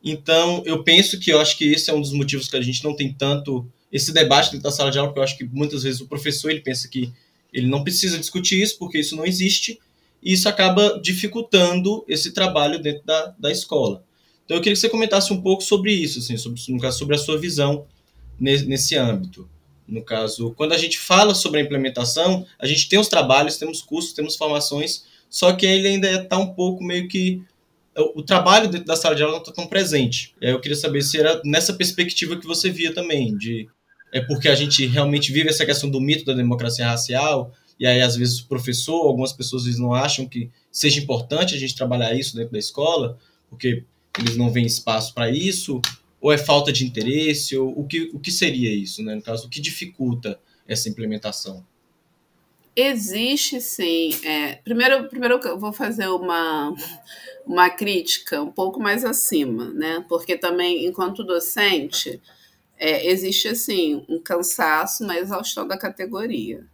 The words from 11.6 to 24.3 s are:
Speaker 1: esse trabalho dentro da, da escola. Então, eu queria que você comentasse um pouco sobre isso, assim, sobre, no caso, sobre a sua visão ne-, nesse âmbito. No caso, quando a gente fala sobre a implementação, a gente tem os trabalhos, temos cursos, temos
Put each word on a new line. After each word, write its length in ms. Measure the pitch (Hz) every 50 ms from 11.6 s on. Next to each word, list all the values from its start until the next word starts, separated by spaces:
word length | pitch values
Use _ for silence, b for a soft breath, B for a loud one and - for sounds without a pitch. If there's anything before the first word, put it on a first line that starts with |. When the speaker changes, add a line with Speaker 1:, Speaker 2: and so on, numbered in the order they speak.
| 180 175 180 180 180 196 214 220 -
Speaker 1:
esse 280 | - 156 151 - - -
trabalho 460 | 196 190 180 156 151 143 147 165 160
dentro 240 | 147 147 151 147 _
da, 300 | - 156 160 156 - - -
da 120 | 143 147
escola. 520 | - - - - - 143 117 104 98 - _ _ _ _ _ _ _ _ _
Então, 120 | - 165
eu 40 | 175
queria 120 | 170 - 202
que 60 | 196
você 100 | - 220
comentasse 420 | 226 220 226 214 196 196 190 -
um 100 | 208 185
pouco 220 | 185 190 190 190 -
sobre 300 | - 214 190 185 214 208
isso, 260 | 180 160 139 - 127
assim, 160 | 120 120 117
sobre, 240 | 110 - 120 120 123 -
no 120 | - 127 123
caso, 200 | 127 131 123 -
sobre 160 | 147 143 147
a 20 |
sua 200 | 147 - - 156
visão 480 | 151 165 175 143 147 143 143 147 143 - _ _ _ _ _ _ - - - -
ne-, 260 | - 127 135 139 143 143
nesse 340 | 127 135 131 - - -
âmbito. 500 | 139 123 117 110 98 92 90 - 95 90 - - _ _ _ _ _ _
No 160 | - 107 110 -
caso, 500 | - 113 110 110 107 - - 117 117 -
quando 160 | - 151 156 170
a 40 |
gente 200 | 160 170 165 -
fala 360 | - - - 180 196 214 208 190
sobre 280 | - - 160 151 151
a 20 | 143
implementação, 840 | 143 143 135 131 131 120 120 120 120 - 160 165 185 185 185 B B B B
a 60 | -
gente 240 | 135 156 156 - -
tem 100 | 185 202
os 80 | 214
trabalhos, 500 | - - 170 135 127 131 139 151 160 156
temos 240 | - 151 165 160 -
cursos, 300 | - _ 147 165 170 -
temos 240 | - - 151 156